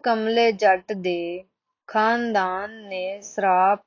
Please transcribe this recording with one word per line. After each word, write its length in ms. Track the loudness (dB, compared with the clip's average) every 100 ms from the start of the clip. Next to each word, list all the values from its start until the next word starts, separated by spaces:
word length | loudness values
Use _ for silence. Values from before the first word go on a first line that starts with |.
ਕਮਲੇ 480 | -2 -2 0 2 2
ਜੱਟ 400 | 4 2 2 0
ਦੇ 500 | -6 -4 -4 -4 -8 -14 _ _ _ -6
ਖਾਨਦਾਨ 1000 | -2 0 0 0 0 0 -4 -8 -14 -12
ਨੇ 340 | -8 -8 -10
ਸਰਾਪ 640 | -10 -2 2 4 4 2